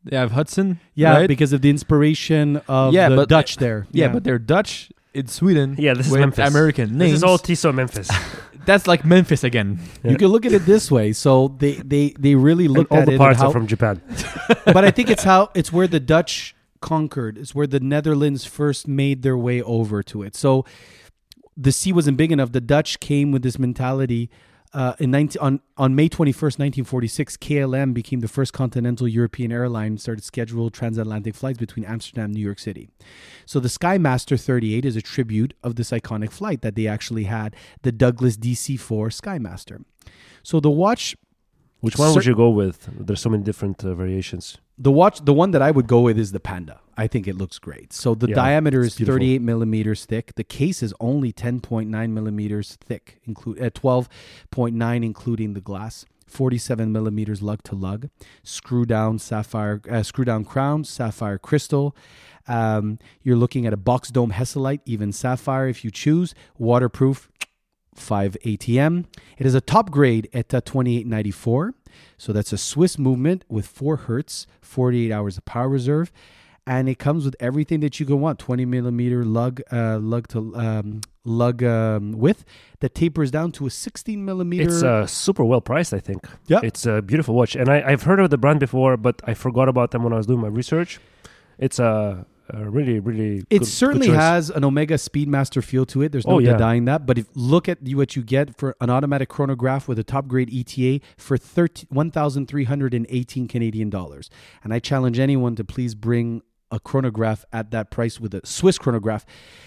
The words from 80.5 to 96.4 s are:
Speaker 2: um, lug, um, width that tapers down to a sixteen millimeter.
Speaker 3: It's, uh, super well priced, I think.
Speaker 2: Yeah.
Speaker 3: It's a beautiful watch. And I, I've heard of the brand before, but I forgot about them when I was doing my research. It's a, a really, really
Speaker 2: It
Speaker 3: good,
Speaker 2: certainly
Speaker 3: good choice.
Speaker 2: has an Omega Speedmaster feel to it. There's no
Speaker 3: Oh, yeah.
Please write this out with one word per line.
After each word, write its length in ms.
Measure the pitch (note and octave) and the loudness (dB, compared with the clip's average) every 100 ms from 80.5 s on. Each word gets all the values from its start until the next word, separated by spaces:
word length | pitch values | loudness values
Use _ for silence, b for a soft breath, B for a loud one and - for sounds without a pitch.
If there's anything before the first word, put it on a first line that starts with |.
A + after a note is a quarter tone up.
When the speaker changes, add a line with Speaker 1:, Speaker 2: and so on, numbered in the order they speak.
| A#2 | -6
Speaker 2:
um, 460 | A2+ A2 G#2 G#2+ G#2+ _ | -4 -4 -6 -10 -14 _
lug, 380 | A#2+ A#2 A#2+ A#2+ | -6 0 0 0
um, 500 | B2 A2+ A2 G#2+ G#2 | 0 0 0 -2 -4
width 300 | A2 C3+ G#3+ - b b b | 0 0 0 -8 b b b
that 140 | C3 | -8
tapers 360 | - E3+ D#3+ C#3 | -2 -2 0 -2
down 220 | D3+ E3 | -2 -4
to 140 | - C3+ | -6 -8
a 40 | |
sixteen 540 | - - - - G#3 | -8 -14 -12 -10 -8
millimeter. 400 | G3 F#3 F3 F3+ | -6 -4 -4 0
Speaker 3:
It's, 180 | F3 E3+ | 0 2
uh, 240 | C3 A2 G2 | 2 2 -2
super 380 | - - G3 | -2 -2 2
well 160 | A#2 B2 | 2 2
priced, 320 | - C#3 F3 | 0 -2 -2
I 80 | G2+ | -4
think. 260 | - F#2+ B B - | -6 -10 B B 2
Speaker 2:
Yeah. 140 | F3+ | 2
Speaker 3:
It's 240 | A#2 - A#2+ | 2 -4 -2
a 160 | G#2+ | -2
beautiful 320 | G2 D#3 D3+ | 0 -2 2
watch. 200 | A#2 A#2 | 2 2
And 140 | C3 B2+ | 2 2
I, 140 | C#3+ C3+ | 4 4
I've 180 | C#3 | 0
heard 140 | D3+ G3 | 4 4
of 120 | F#3 | 4
the 80 | C#3 | 4
brand 220 | C3+ D3+ | 4 2
before, 360 | C3+ B2+ C3 B2 | 2 2 2 2
but 240 | A#2+ - | 0 -2
I 100 | - | -6
forgot 340 | G#2+ C3 A#2+ C3 | -4 -2 2 2
about 220 | B2 A#2+ | 2 0
them 100 | A#2+ | 0
when 80 | A#2 | -2
I 40 | A2+ | -2
was 100 | G#2+ | 0
doing 140 | B2 | 0
my 80 | G#2+ | 0
research. 520 | A2 B2 D#3+ E3+ - b b b b b b | -4 -2 -2 -4 -10 b b b b b b
It's 200 | C3 - | -4 0
a, 460 | A#2 G#2+ G#2 F#2 - _ - | 0 2 -2 -6 -14 _ -14
a 160 | A2 G#2+ | -12 -4
really, 280 | A#2 C3+ A2+ | -2 0 -2
really 460 | G#2 A2 G#2+ G2+ F#2 | -2 -2 -2 -4 2
Speaker 2:
It 80 | G3+ | 2
Speaker 3:
good, 80 | A2+ | 2
Speaker 2:
certainly 400 | - C4 C#4 A#3+ | 0 2 4 4
Speaker 3:
good 80 | |
choice. 80 | D#3 | 4
Speaker 2:
has 280 | D#3+ F3 D#3 | 4 2 0
an 140 | D#3+ | 0
Omega 300 | C#3 C#3 D3+ | 0 0 0
Speedmaster 680 | D3+ - C#3+ D3 C#3 C3+ B2+ | -2 -2 -4 -2 -2 0 -4
feel 220 | - B2+ | -2 -2
to 160 | C3 C3 | 0 0
it. 120 | D3+ | -2
There's 140 | C#3+ A2+ | -2 2
no 100 | |
Speaker 3:
Oh, 20 | |
yeah. 140 | F3+ | 4